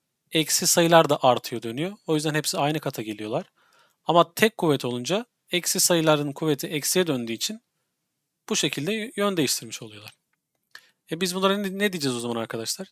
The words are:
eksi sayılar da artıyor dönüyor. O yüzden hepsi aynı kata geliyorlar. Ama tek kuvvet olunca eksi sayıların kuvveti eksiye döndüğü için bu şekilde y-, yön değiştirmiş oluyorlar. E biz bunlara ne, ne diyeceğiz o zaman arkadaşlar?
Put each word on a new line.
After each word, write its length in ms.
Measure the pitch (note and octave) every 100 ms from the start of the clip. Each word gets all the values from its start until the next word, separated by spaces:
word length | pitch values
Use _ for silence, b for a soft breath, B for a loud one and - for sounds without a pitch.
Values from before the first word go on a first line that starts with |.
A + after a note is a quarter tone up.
| _ _ _
eksi 340 | D#3+ D3+ - F3+
sayılar 420 | - E3+ E3 D#3
da 100 | D3
artıyor 400 | C3 A#2+ - A#2+
dönüyor. 340 | A2+ A#2+ F3 G#3 -
O 80 |
yüzden 200 | D#3 D3+
hepsi 240 | D3+ C#3+ -
aynı 220 | C#3+ D#3
kata 220 | C#3+ C3
geliyorlar. 500 | A2 G#2 G#2+ C3 G3 b b b b b
Ama 300 | - E3+ E3
tek 220 | - A3 -
kuvvet 280 | E3+ C3+
olunca 420 | B2+ B2 B2 G3 B3 _ _
eksi 300 | F3 - F#3+
sayıların 520 | - E3+ D#3+ D3+ D3
kuvveti 340 | C#3 D#3 C#3+ -
eksiye 400 | D#3 - F#3 F3
döndüğü 260 | C3 A2+
için 300 | A2+ - A3 _ _ _ _ _ _ _ _ -
bu 80 | A3
şekilde 360 | D3+ - D3+
y-, 200 | A3 G#3 -
yön 200 | G3+ F3+
değiştirmiş 460 | C3 - A2+ -
oluyorlar. 320 | A2+ G#2 G#2+ - _ _ _ _ _ B B B _
E 100 | E3+
biz 140 | F#3
bunlara 220 | F3+ F#3+ G3+
ne, 220 | G3 F#3+
ne 140 | G#3
diyeceğiz 240 | F3+ C#3 A#2+
o 40 |
zaman 160 | A#2+ A2+
arkadaşlar? 520 | A2+ A#2 A2 - F#3+